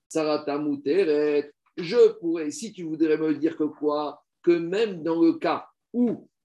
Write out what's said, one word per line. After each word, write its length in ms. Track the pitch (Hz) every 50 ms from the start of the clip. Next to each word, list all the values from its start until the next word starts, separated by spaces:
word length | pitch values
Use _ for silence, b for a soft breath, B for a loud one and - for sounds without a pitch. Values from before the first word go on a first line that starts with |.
| _ -
Sarata 480 | - 160 156 151 151 147 - 143 143 147
Muteret. 920 | 151 147 143 139 - 143 151 196 196 156 147 147 151 151 147 147 143 - _ _ _ _ -
Je 420 | - 180 160 220 240 226 220 220 -
pourrais, 300 | 170 165 165 170 156 147
si 220 | 143 - 226 214
tu 120 | - 185 170
voudrais 340 | 156 156 143 160 156 151 147
me 160 | 156 156 147
dire 220 | 135 147 156 -
que 80 | - 156
quoi ? 580 | 147 - - 147 147 147 147 147 143 - - _ _ _ _
Que 100 | - 175
même 500 | 175 170 165 165 185 208 233 214 190 170
dans 180 | 151 165 165 165
le 140 | 165 165 -
cas 320 | - - 170 147 - - - _ _ _ _
où, 360 | - 240 247 226 165 - - _ _ _ -